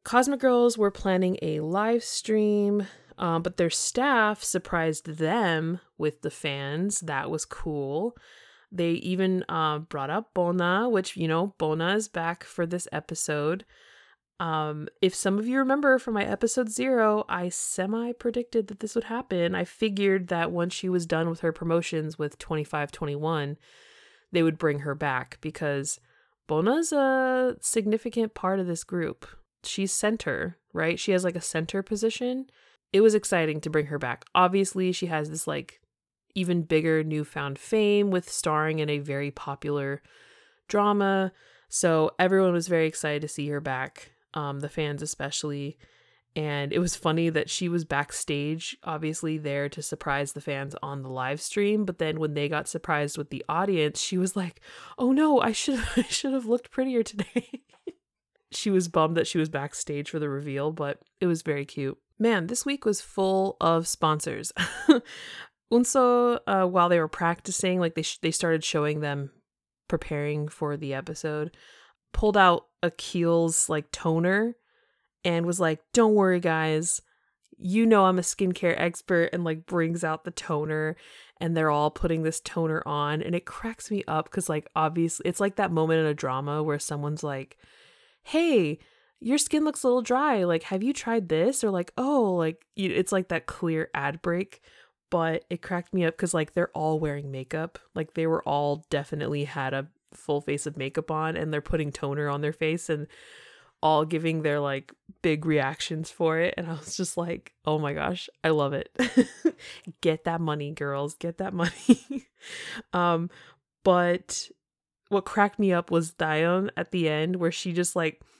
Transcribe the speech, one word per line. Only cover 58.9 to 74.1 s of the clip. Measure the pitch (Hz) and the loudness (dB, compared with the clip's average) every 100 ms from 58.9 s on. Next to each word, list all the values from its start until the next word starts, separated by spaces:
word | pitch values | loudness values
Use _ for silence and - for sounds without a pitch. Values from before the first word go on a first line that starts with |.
| 165 160 165 | 2 2 2
that | 156 | 0
she | 175 | 0
was | 156 | -2
backstage | 156 143 - - 143 147 | -2 -6 -8 -8 -6 -6
for | 160 | -4
the | 147 | -4
reveal, | 139 147 139 143 | -4 -6 -4 -4
but | 160 143 - _ - | -4 -6 -8 _ -2
it | 185 | 0
was | 160 | 0
very | 160 143 | 0 -4
cute. | 143 - 135 - _ - | -4 -6 -6 -6 _ 0
Man, | 220 214 165 | 2 2 0
this | 240 - | -4 -2
week | 277 | -2
was | - 196 | 0 -2
full | - - 190 190 190 - | -4 -2 2 2 0 0
of | 165 165 165 | 2 2 0
sponsors. | - 160 151 - 110 - - 180 - - | 0 0 0 -2 -6 -8 -6 -6 0 4
<laughs> | 269 - - - - - _ - | 4 2 -14 -16 -16 -18 _ 2
Unso, | 240 247 277 247 247 240 240 - | 4 4 4 6 6 4 2 2
uh, | 196 185 | 2 4
while | 185 175 | 4 4
they | 175 | 4
were | 160 | 2
practicing, | - 170 170 - 185 190 180 | 0 0 0 -4 -2 0 2
like, | 170 | 0
they | 165 | 0
sh-, | 156 - | -4 -2
they | 165 | -2
started | 160 170 160 | 0 2 0
showing | 156 160 147 151 | 0 0 0 -2
them | 147 143 139 _ _ _ _ _ - | -2 -4 -6 _ _ _ _ _ -6
preparing | 160 - 147 147 151 151 | -6 -4 -4 -4 -4 -6
for | - 151 147 | -6 -6 -6
the | 147 | -6
episode, | 135 - 156 160 151 151 - - - - _ _ | -8 -8 -8 -6 -4 -6 -10 -20 -20 -20 _ _
pulled | - 214 208 | 0 4 6
out | 190 170 - _ | 8 6 0 _
a | 175 | -4
Kiehl's, | - - 180 170 170 165 160 - | -2 -6 0 4 4 4 2 2
like, | 156 151 | 0 -4
toner | - 170 | -4 0